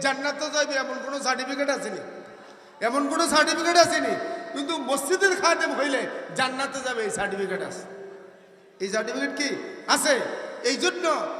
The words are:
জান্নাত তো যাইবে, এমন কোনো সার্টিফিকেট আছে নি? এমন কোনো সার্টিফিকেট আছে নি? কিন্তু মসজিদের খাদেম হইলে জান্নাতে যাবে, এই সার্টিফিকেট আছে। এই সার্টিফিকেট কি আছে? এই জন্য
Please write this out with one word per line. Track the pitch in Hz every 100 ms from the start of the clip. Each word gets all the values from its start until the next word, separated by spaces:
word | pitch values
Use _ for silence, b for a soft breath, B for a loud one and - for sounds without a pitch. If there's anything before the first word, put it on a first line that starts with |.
জান্নাত | 269 262 294 285
তো | 302
যাইবে, | 294 285
এমন | 269 262 254 254
কোনো | 277
সার্টিফিকেট | 247 254 262 277 285
আছে | 269 208
নি? | 226 - - - - B B B -
এমন | 220 269 277
কোনো | 330 339
সার্টিফিকেট | 302 302 320 339 349
আছে | 320 311
নি? | - - - - -
কিন্তু | 277 285 320
মসজিদের | 247 277 - 370 392 359
খাদেম | 330 330 320 247
হইলে | 285 254 214 - - -
জান্নাতে | 262 262 277 277
যাবে, | 254 240
এই | 214
সার্টিফিকেট | 175 196 196 190 180
আছে। | 147 - - - - - - - - - - -
এই | 190
সার্টিফিকেট | 220 226 262 277 -
কি | 285 190 - - -
আছে? | 277 302 254 - - - -
এই | 240 262
জন্য | 349 359 330 277 -